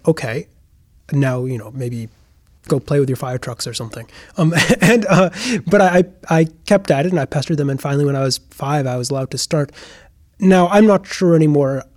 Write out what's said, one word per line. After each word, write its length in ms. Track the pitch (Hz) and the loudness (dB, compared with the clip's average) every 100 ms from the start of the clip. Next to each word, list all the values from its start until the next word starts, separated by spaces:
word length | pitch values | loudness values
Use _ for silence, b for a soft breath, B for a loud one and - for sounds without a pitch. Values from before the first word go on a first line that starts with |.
| - | -2
"Okay, 420 | 160 120 131 - _ _ _ _ _ - | -2 -2 -8 -10 _ _ _ _ _ -6
now, 320 | 143 135 127 | -2 -2 -2
you 140 | 127 123 | -4 -6
know, 120 | 107 | -10
maybe 360 | 131 123 120 110 _ _ _ _ _ - | -10 -8 -8 -12 _ _ _ _ _ -4
go 120 | 143 | -4
play 180 | - 143 | -2 -2
with 100 | 135 | 0
your 80 | 127 | -2
fire 220 | 131 127 | -6 -8
trucks 280 | - 117 - | -10 -10 -10
or 80 | |
something." 340 | 113 110 117 113 B B - | -10 -12 -14 -18 B B -2
Um, 180 | 160 170 - | 0 2 2
<laughs> 120 | 247 | 2
and, 240 | 175 233 208 | 4 2 2
uh, 240 | 180 185 190 240 220 170 | 2 2 -2 -6 -4 0
but 140 | 202 | 4
I, 180 | 185 180 | 4 4
I, 60 | 180 - - 160 | 0 -4 -2 0
I 60 | 160 - - | 0 -2 0
kept 240 | 202 196 | 0 2
at 140 | 139 | 0
it 80 | 170 | 0
and 80 | 175 | -2
I 60 | 131 | -2
pestered 320 | 151 - 156 | -4 -4 -2
them. 120 | 143 | -2
And 100 | 135 | -4
finally, 240 | 147 139 | -4 -2
when 120 | 143 139 | 0 0
I 60 | |
was 160 | 135 - _ | -2 -4 _
five, 360 | - 139 147 131 | -10 -4 -2 -2
I 100 | 123 | -4
was 140 | 123 | -4
allowed 200 | 139 127 | -6 -6
to 60 | 131 | -8
start. 340 | - 156 143 B B B B B _ - | -4 -2 -4 B B B B B _ -2
Now, 300 | 190 185 175 | 4 4 4
I'm 180 | 208 214 | 4 6
not 200 | 190 - | 4 0
sure 280 | - 185 | -2 2
anymore, 500 | 165 156 147 135 135 - | 4 4 2 0 -2 -10